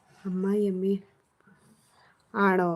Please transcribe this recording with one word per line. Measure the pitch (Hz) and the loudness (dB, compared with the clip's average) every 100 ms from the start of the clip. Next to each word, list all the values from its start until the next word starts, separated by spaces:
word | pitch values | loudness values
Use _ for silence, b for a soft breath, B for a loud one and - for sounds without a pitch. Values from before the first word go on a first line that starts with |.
| _ _ 196 | _ _ -8
അമ്മായി | 185 190 208 202 | -4 -2 0 0
അമ്മയും. | 185 190 196 - _ _ _ _ _ _ _ _ b b b _ | 0 -2 -2 -6 _ _ _ _ _ _ _ _ b b b _
ആണോ? | 214 202 185 175 | 0 2 4 0